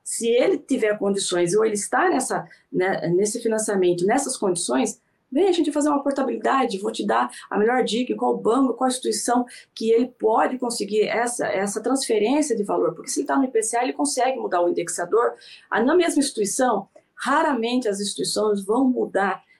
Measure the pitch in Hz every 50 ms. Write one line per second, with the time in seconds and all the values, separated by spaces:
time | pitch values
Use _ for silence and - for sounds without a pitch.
0 | - - - - 226 233 240 240 302 381 370 - - - 269 208 214 214 208 208
1 | 196 202 196 196 - - 180 175 175 170 185 214 220 220 208 202 - - 240 262
2 | 339 370 302 262 247 - 202 170 160 - - _ _ - - 180 180 190 - -
3 | - 165 175 185 208 214 214 240 - 226 220 220 214 226 202 190 180 180 175 170
4 | 175 202 240 285 285 262 - - 208 190 175 170 - - 247 262 233 208 - _
5 | _ _ _ _ _ - 254 294 392 392 339 330 294 294 285 302 285 302 285 277
6 | 277 277 277 277 262 240 226 214 - 233 262 269 254 - 196 190 202 220 220 -
7 | 208 202 226 240 247 247 - - - - - 196 208 233 247 254 214 190 202 240
8 | 254 - 214 214 247 240 240 190 196 208 233 269 269 247 - - 262 254 247 -
9 | - 226 214 - - - 240 247 247 - - - - _ - - 226 226 226 233
10 | 262 254 - - - 220 226 262 302 277 254 247 254 233 233 - 208 196 208 214
11 | 196 - - 220 240 240 240 - 147 98 - 190 196 202 - 220 214 240 269 262
12 | - - 226 208 202 233 277 311 294 - 226 202 202 175 175 180 180 160 165 -
13 | - - - 294 277 285 277 277 262 254 - 220 214 - 240 233 254 277 277 -
14 | 294 - - 254 233 262 269 226 214 202 190 175 175 175 175 175 170 - - -
15 | 175 175 - 226 240 233 - - - - - - - - - 202 233 269 320 359
16 | 330 330 - 294 269 - - 220 202 202 - - 254 247 220 190 - _ _ -
17 | _ _ _ - - 233 277 311 339 311 269 226 226 240 247 254 240 208 196 196
18 | 208 202 - - - - - 202 208 214 208 202 190 190 220 254 269 254 247 233
19 | 208 208 - 190 202 233 254 - _ _ -